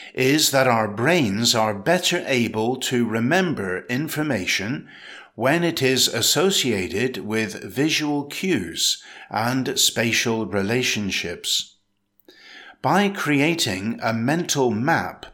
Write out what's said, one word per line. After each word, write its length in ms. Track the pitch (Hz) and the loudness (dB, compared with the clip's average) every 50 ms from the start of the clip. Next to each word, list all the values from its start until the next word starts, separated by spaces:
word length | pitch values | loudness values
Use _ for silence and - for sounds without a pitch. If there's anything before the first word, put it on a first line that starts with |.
| - - - | -18 -12 -2
is 380 | - 131 131 147 156 147 - | 0 2 4 4 4 2 4
that 160 | 139 135 131 | 4 4 4
our 220 | 127 117 113 107 101 | 4 4 4 2 0
brains 640 | 101 98 120 151 180 175 131 101 98 107 120 117 120 | -2 0 2 2 4 4 2 2 0 0 2 2 2
are 180 | 113 110 110 104 | 2 2 0 0
better 520 | 98 95 160 175 180 175 - 175 175 - | -2 0 2 2 2 2 0 -2 -2 -2
able 480 | 110 135 120 117 101 104 110 110 120 131 127 | 0 0 0 0 0 0 -2 0 0 -2 -2
to 280 | - - 131 120 120 | -2 -2 0 0 0
remember 800 | 107 110 117 120 131 165 190 185 170 131 110 98 92 90 90 - | 2 0 0 0 2 2 2 2 0 -2 -4 -4 -4 -4 -6 -4
information 1000 | - 123 131 160 156 - 151 156 151 123 98 90 - - - 95 107 147 160 - - - - - - - - - - _ | -4 -4 -4 -4 -4 -4 -4 -2 -2 -2 -2 -2 -2 -2 -2 -2 -4 -6 -6 -8 -14 -20 -20 -20 -20 -20 -20 -20 -18 _
when 280 | - 113 131 156 175 170 | 0 2 2 4 4 2
it 180 | 165 165 - 139 | 0 0 2 2
is 240 | 131 131 120 104 | 2 4 4 2
associated 1080 | - - 113 107 - - 143 180 196 190 - - 127 107 95 92 82 87 101 123 135 123 101 | 2 0 0 0 2 2 4 2 2 2 2 0 0 0 0 -2 -2 -2 -2 -2 -2 -4 -6
with 420 | - 104 110 110 110 101 101 - - | -6 -4 -2 -2 -2 -2 -4 -10 -12
visual 600 | 98 95 123 147 160 151 - 151 147 147 143 139 | -8 -2 0 0 0 0 0 -2 -2 -2 -2 -4
cues 760 | 143 - - 190 190 165 107 87 82 80 - - - - - - - - - - - | -6 -8 -6 -2 0 0 0 -2 -4 -4 -2 0 0 -2 -2 -8 -20 -20 -20 -14 -6
and 480 | 101 104 113 123 165 - 123 139 143 | -4 -2 0 0 0 0 -2 -2 0
spatial 680 | - - - - 117 113 117 107 - - 120 113 110 110 | 0 0 0 2 0 0 0 0 0 0 0 0 -2 -2
relationships. 1300 | 95 101 101 98 101 117 131 123 117 - 107 104 95 - - - 85 87 - - - - - - - _ _ _ _ _ _ _ _ _ _ _ - - - - - - - - - - _ | -2 -2 -2 0 0 0 0 0 -2 -2 -2 -4 -4 -4 -4 -4 -6 -8 -8 -6 -4 -4 -4 -4 -6 _ _ _ _ _ _ _ _ _ _ _ -20 -20 -20 -20 -20 -20 -20 -20 -20 -18 _
By 280 | - 165 160 196 202 196 | 0 2 4 4 4 2
creating 920 | 196 - - 147 147 139 143 165 170 165 - 113 92 95 98 113 117 - | 0 -2 -2 0 2 4 4 2 2 0 0 -2 -2 -4 -4 -4 -6 -2
a 120 | 123 113 113 | -2 -2 0
mental 580 | 113 117 135 156 170 165 - - 143 131 123 | 0 0 0 0 0 0 -2 0 2 2 2
map 560 | 104 107 127 160 160 117 90 87 - - - - | 2 0 0 2 0 0 0 -4 -8 -12 -18 -20